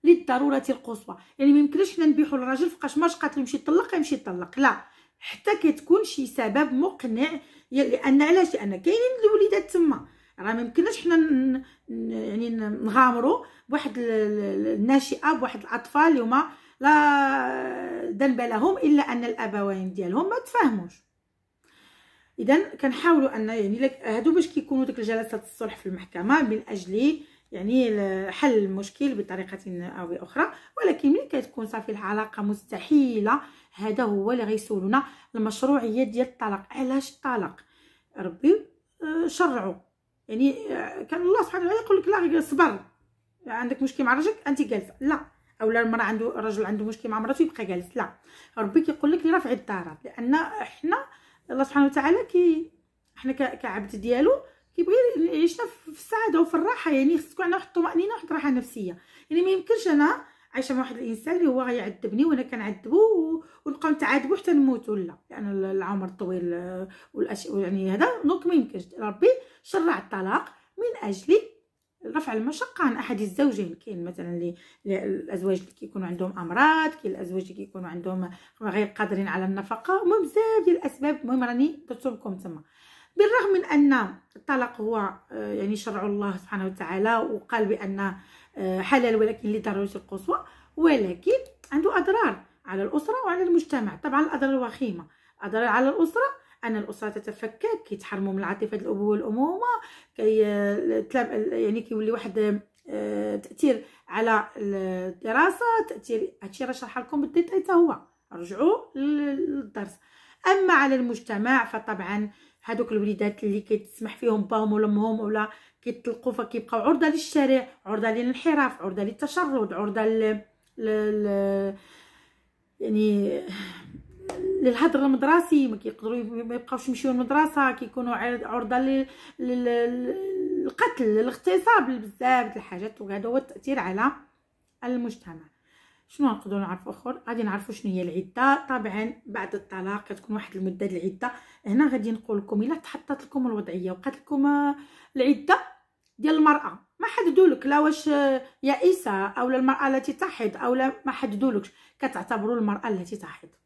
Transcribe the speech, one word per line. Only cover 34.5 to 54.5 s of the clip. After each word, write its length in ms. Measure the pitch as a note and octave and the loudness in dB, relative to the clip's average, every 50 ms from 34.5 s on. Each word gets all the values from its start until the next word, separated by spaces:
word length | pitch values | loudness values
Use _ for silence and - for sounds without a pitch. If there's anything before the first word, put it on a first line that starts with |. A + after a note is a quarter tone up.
| A3 G#3+ G#3+ - G#3+ G3 F#3 G3 A3+ C#4 D4 - - - - _ - | -2 -4 -2 -4 -4 -2 0 2 2 2 0 -2 -14 -20 -20 _ -6
المشروعيه 680 | A3+ G#3+ A3 G#3 - - C4 C#4+ C#4 A#3 A3+ G#3+ B3 C4 | -4 -4 -4 -2 -2 2 2 2 2 2 0 0 0 -2
ديال 220 | G#3+ G#3+ A#3+ B3+ | 0 0 -2 -2
الطلاق. 360 | B3+ - _ A#3 G#3+ G3 G3 - _ | -2 -2 _ -6 -4 -4 -6 -8 _
علاش 400 | - - C4 B3+ C4+ C#4 C4+ - | -6 -4 -4 0 0 -2 -2 -4
الطلاق؟ 460 | - _ - C4+ B3 A3 F#3 - - - _ _ _ _ _ _ _ _ _ _ _ - | -16 _ -6 -4 -4 -2 -4 -6 -10 -16 _ _ _ _ _ _ _ _ _ _ _ -10
ربي، 480 | F#3+ F#3 E3+ - - D4 F#4+ A4 - - _ _ _ _ _ _ | -10 -10 -8 2 4 4 4 4 2 -10 _ _ _ _ _ _
آه، 240 | E4 D#4 D#4 E4 E4+ | -8 -6 -4 -2 -4
شرعه. 580 | D#4+ - - F4+ D#4 C4 A#3+ F#3+ F#3+ F3+ - _ _ _ _ _ _ _ _ _ - | -4 0 0 0 0 0 -2 -4 -6 -8 -10 _ _ _ _ _ _ _ _ _ -10
يعني، 440 | A3 A3 C4+ C#4 - - - - | -2 2 2 2 2 0 -8 -8
آه، 300 | - - - - - - | -8 -8 -8 -10 -10 -12
كان 200 | - - D#4+ F4 | -8 -6 -6 -2
الله 200 | F4 F4+ G4 B4 | 2 4 4 4
سبحانه 220 | G4 - - F4+ F4 | 2 0 -2 -4 -2
وتعالى 200 | E4+ G#4 A4+ A4+ | 0 0 -2 2
يقول 140 | - G4+ F#4 | 2 2 2
لك: 100 | - F4 | 4 2
"لا، 100 | G#4+ G4 | 0 2
غير 220 | F4 D#4+ D4+ E4 | 2 2 2 2
صبر، 400 | D4+ - D4 C4+ E4+ C#4+ G#3 F#3+ - _ _ _ _ _ _ _ _ _ _ _ _ | 0 0 4 4 4 4 2 -4 -12 _ _ _ _ _ _ _ _ _ _ _ _
عندك 360 | C4+ A#3 A#3 B3 A#3+ C4 B3+ | -10 -8 -6 -4 -4 -4 -2
مشكل 220 | C4+ C4 - - C4+ | -4 -4 -2 0 2
مع 100 | A#3+ B3+ | 2 2
راجلك، 220 | C#4 D#4 G4+ G#4+ - - | 2 2 0 -2 -2 -2
انت 160 | E4 C#4 C4 | -4 -2 -2
جالسه." 320 | C#4+ G#3 A#3 G3+ F#3+ - - _ | 0 -2 -2 -4 -4 -8 -14 _
لا. 200 | C4 C#4+ D#4 - - - _ _ _ _ _ _ | -2 -2 -2 -2 -4 -14 _ _ _ _ _ _
او 80 | A3 A3 | -2 2
لا، 100 | A3+ A#3 | 2 2
المراه 240 | A#3 A3+ A3 A3+ A3+ | 2 2 0 0 0
عنده، 340 | G3+ A3 G#3+ A3+ A#3+ - - | -2 -2 -2 -2 -4 -4 -4
الرجل 280 | G#3+ A3 G3+ G3+ G#3+ | -4 -4 -2 -2 -2
عنده 180 | F#3 G#3+ G#3 G#3 | -2 -2 -4 -4
مشكل 240 | G#3+ G#3+ - - A3+ | -6 -8 -8 -8 -6
مع 100 | G#3+ A3 | -4 -4
مراته، 240 | A3 A3+ C4+ - | -2 -2 2 2
يبقى 220 | E4 D#4+ - - A3 | 2 0 0 -8 -8
جالس. 220 | F#3+ F3+ F3 F3+ - _ | -6 -6 -6 -6 -6 _
لا، 180 | B3 F#3+ - - _ _ _ - - - _ _ - | -6 -6 -6 -8 _ _ _ -20 -20 -20 _ _ -4
ربي 220 | G#3+ G3+ G3 E4 | -4 2 4 4
كيقول 320 | D#4+ D#4+ D4+ - - D4 | 4 4 -2 0 2 2
لك: 140 | E4 F4 - | 2 2 2
"لرفع 240 | D#4+ E4+ F#4+ - B3 | 2 2 2 2 0
الضرر"، 460 | B3 - - - G#3 F#3 F3 E3+ D3+ - _ | -4 -4 -4 -8 -8 -8 -8 -10 -14 -16 _
لان 300 | - - - A#3 B3 C#4 | -16 -12 -6 0 2 2
احنا 680 | D#4+ E4 E4 G#4+ G#4+ - - - - - D#4+ G4 B4+ C#5 - - - _ _ _ _ _ - | 2 2 -2 -6 -8 -10 -10 -12 -8 -2 -2 -2 -2 -4 -10 -18 -20 _ _ _ _ _ -8
الله 140 | B3 C4 C4+ | -2 -2 -2
سبحانه 220 | C4 - C#4+ C#4 | 0 4 4 4
وتعالى 380 | C#4 C#4 D4+ - D#4 F4 A#4 A#4 | 4 4 2 2 4 2 2 0
كي، 480 | - - F4 F4+ E4+ D#4+ D#4 E4 - _ _ _ _ _ _ _ _ _ | 2 2 4 4 6 4 2 -2 -8 _ _ _ _ _ _ _ _ _
احنا 160 | - - C4 | -8 -6 -6
ك-، 260 | C4+ C4 C#4 - - - | -2 -2 -2 -2 -2 -6
كعبد 380 | - A#3 F#3+ G#3 G3+ G3 - | -8 -6 -6 -6 -8 -8 -12
ديالو 460 | G#3 F#3+ A#3 B3 B3 D4 G#4 C5+ C#5 - - | -8 -2 0 2 4 6 4 4 2 0 -14